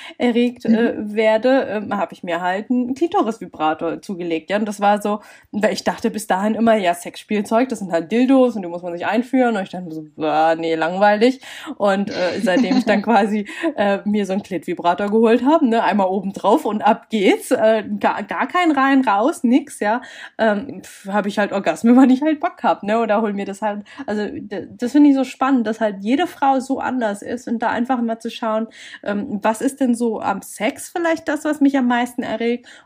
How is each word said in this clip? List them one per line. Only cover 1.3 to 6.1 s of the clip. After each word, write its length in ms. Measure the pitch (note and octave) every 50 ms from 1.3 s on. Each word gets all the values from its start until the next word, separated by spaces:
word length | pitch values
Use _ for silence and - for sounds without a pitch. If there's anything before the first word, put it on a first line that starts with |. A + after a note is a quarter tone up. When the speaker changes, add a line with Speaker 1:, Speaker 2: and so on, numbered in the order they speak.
| A3 A3 A3 B3+ C4 C4 - -
Speaker 1:
ähm, 280 | G3 G#3+ G3+ - G3+
hab 140 | G3+ F3 -
ich 120 | - - -
mir 180 | F3+ E3 E3+
halt 280 | F#3 F3+ F#3+ G3 A3 -
einen 240 | B3 B3 B3 B3 C4+
Klitoris-Vibrator 1080 | - E4+ E4 G4+ G4+ G#3 G#3+ A3+ - F#3 F3 - - D#3 D#3 D#3+ - E3 E3 D3+ D#3+
zugelegt, 480 | - - G3+ E3+ F3+ E3+ E3 D#3+ - -
ja, 80 | F#3
und 80 | G#3 A3
das 140 | G#3 G3+ -
war 220 | G3+ G3+ G#3 G#3
so, 200 | - G#3 G#3 G#3+ - - - - _ _
weil 220 | - G#3 G3 G3 G3
ich 100 | - -
dachte 260 | G#3 F3+ - - A3+